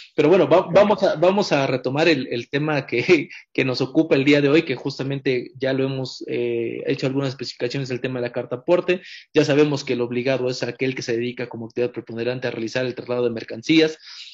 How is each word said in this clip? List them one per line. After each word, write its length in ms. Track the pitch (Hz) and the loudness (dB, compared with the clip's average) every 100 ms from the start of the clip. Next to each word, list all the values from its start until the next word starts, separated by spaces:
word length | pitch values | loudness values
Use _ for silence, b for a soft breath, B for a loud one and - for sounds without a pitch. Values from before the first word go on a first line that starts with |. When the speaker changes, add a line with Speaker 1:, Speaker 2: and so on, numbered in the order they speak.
| B - | B 0
Speaker 1:
Pero 140 | 147 | 4
bueno, 180 | 190 147 | 6 6
va-, 220 | 180 175 | 4 6
Speaker 2:
Claro. 40 | 175 | 4
Speaker 1:
vamos 260 | 208 208 | 6 4
a, 140 | 185 151 | 2 4
vamos 360 | 175 202 190 | 2 2 2
a 120 | 147 135 | 0 0
retomar 420 | 127 131 139 170 | -2 -2 2 2
el, 200 | 147 - | 2 0
el 220 | 120 - | -6 -4
tema 360 | 143 151 147 - | -4 -2 -2 -2
que, 440 | 117 120 165 - - | -2 4 4 2 -12
<laughs> 120 | - | -8
que 140 | - 131 | -2 -2
nos 160 | 123 | 0
ocupa 320 | 127 156 160 | 0 0 2
el 120 | 143 139 | 2 4
día 160 | 143 | 4
de 80 | 143 | 4
hoy, 120 | 151 | 2
que 140 | 165 123 | 2 -4
justamente 760 | 143 - 135 139 135 127 - 127 | -6 -6 -6 -4 -2 -2 -4 -6
ya 160 | 131 | -2
lo 100 | 135 | 0
hemos, 400 | 135 135 131 - - | -2 -2 -6 -10 -8
eh, 560 | 127 120 117 117 117 - | -4 -2 -2 -4 -6 -4
hecho 220 | 135 135 | -2 -2
algunas 220 | 135 135 | -2 -4
especificaciones 600 | 127 120 - 123 139 127 | -6 -12 -8 -6 -6 -6
del 100 | 123 | -6
tema 200 | 131 127 | -6 -6
de 80 | 120 | -6
la 40 | |
carta 260 | 123 120 123 | -6 -8 -8
aporte. 440 | - 175 170 180 B B B | 0 2 2 -4 B B B
Ya 100 | 151 | 2
sabemos 400 | 147 139 151 139 | 4 4 4 2
que 100 | - | -4
el 80 | 120 | -4
obligado 480 | 120 123 123 131 127 | -2 -2 -2 -2 -2
es 120 | 127 | -4
aquel 320 | 123 - 131 | -6 -4 -4
que 80 | 127 | -4
se 160 | 123 117 | -4 -4
dedica 320 | 123 120 120 | -4 -6 -10
como 160 | 117 113 | -10 -10
actividad 260 | - 123 | -4 -4
preponderante 560 | 117 113 113 117 123 123 | -4 -10 -6 -4 -4 -6
a 40 | |
realizar 340 | 117 113 127 127 | -6 -6 -4 -4
el 80 | |
traslado 300 | 120 120 123 | -6 -6 -2
de 80 | 120 | -2
mercancías, 680 | 113 - 113 - 160 156 156 B B B | -2 -10 -10 2 4 4 0 B B B